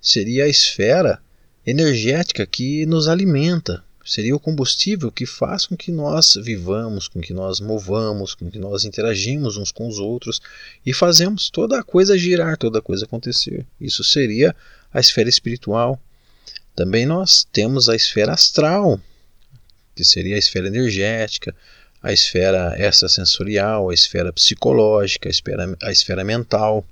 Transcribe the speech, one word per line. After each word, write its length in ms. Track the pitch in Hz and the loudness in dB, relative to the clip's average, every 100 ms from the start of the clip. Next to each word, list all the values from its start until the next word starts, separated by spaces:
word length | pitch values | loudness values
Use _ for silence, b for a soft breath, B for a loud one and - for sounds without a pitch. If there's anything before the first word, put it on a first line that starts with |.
seria 440 | - - 104 123 | 2 0 2 2
a 40 | 147 | 2
esfera 720 | 139 - - 101 156 160 92 _ _ _ _ - | 4 2 2 2 4 4 0 _ _ _ _ -4
energética 800 | 131 160 123 107 147 - - | 2 2 2 0 0 0 -2
que 400 | 196 - 127 147 156 | -4 -4 -4 -2 0
nos 220 | 165 151 | 2 2
alimenta, 760 | 170 196 143 160 175 - 85 - _ | 2 4 4 2 0 -4 -8 -10 _
seria 300 | - - 107 | -8 -4 0
o 60 | 143 | 0
combustível 720 | - 156 131 - - 208 135 | 0 -2 0 0 0 -2 -4
que 120 | - | -6
faz 400 | 127 - - 196 | -10 -4 -4 -2
com 120 | - 180 | -4 -6
que 160 | - | -6
nós 420 | 165 147 151 156 101 | -4 -2 2 4 2
vivamos, 640 | 113 107 87 101 113 104 - | 0 -6 -2 -4 -4 -6 -8
com 140 | - | -10
que 120 | 85 | -8
nós 280 | 92 95 92 | -6 -4 -6
movamos, 720 | 101 107 95 104 110 104 95 | -4 -6 -2 -2 -2 -4 -6
com 160 | - 85 | -8 -10
que 80 | 101 | -10
nós 260 | 98 101 | -6 -4
interagimos 720 | 104 - 113 101 101 143 139 104 | -4 -2 -2 -2 -2 -2 -4 -4
uns 140 | 98 | -8
com 160 | - 117 | -6 -8
os 120 | 107 | -6
outros 420 | 101 123 - - B B B B | -6 -6 -6 -8 B B B B
e 80 | - | -6
fazemos 560 | 139 175 165 180 208 - | -2 2 2 2 -2 -4
toda 300 | - 220 262 | -2 0 -2
a 60 | |
coisa 340 | - 180 196 196 | 0 2 4 4
girar, 380 | 175 175 165 160 | 2 0 0 -2
toda 240 | 113 110 | -2 -2
a 20 | |
coisa 220 | - 95 | -2 -6
acontecer. 600 | 90 117 120 120 - - 131 - | -6 -8 -4 -4 -4 -6 -12 -12
Isso 220 | 135 - | -8 -4
seria 520 | - - 127 107 151 - b b b | 0 2 0 4 2 2 b b b
a 60 | - | 0
esfera 300 | 123 - 113 | 2 2 2
espiritual. 720 | - - 120 - 107 120 131 - B B B B B B | 2 -2 -6 -2 0 0 -2 -10 B B B B B B
Também 320 | - 90 107 127 | -4 0 2 2
nós 400 | 165 190 - - | 0 4 2 2
temos 360 | - 107 135 117 | 0 0 2 2
a 60 | |
esfera 380 | 113 - - 107 | 2 0 2 0
astral, 680 | 156 - - 151 185 196 104 - - _ - - - - - _ | 4 2 4 2 4 2 0 -4 -20 _ -20 -20 -20 -20 -20 _
que 100 | - | -2
seria 300 | 85 - 90 | 2 2 2
a 40 | 104 | 0
esfera 280 | - 95 95 | 0 -2 -4
energética, 880 | 107 127 98 98 113 107 - - - b b b b | 0 0 0 0 0 -4 -6 -10 -14 b b b b
a 100 | - | -2
esfera 640 | 101 - 92 95 95 90 - | 2 2 2 2 2 0 0
extrasensorial, 1120 | 101 - 95 - 92 - 101 104 101 110 92 | 2 2 2 0 0 -2 -2 0 0 0 0
a 60 | |
esfera 380 | 85 - - 90 | 2 2 0 -4
psicológica, 960 | 87 - - 117 127 107 107 101 - - | 0 0 2 2 4 4 4 2 -4 -4
a 20 | |
esfera, 460 | - - 98 90 90 | -4 -4 -6 -6 -6
a 120 | - | -2
esfera 320 | 92 - 92 | 0 0 -2
mental. 600 | 95 117 117 104 107 107 - | -2 -4 -2 0 2 0 -4